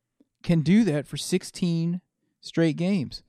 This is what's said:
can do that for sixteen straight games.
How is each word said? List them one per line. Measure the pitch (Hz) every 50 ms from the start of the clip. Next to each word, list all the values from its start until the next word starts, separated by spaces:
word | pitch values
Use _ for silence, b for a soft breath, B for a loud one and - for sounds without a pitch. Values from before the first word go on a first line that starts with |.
| _ _ _ _ _ _ _ _
can | - - 175 165
do | 135 156 196 220 240
that | 180 147 147 135
for | - -
sixteen | 143 - - 180 190 - - - - 190 175 165 165 165 170 175 180 _ _ _ _ _ _ _ _
straight | - - - 165 165 160 135
games. | 135 170 185 208 180 120 - - - _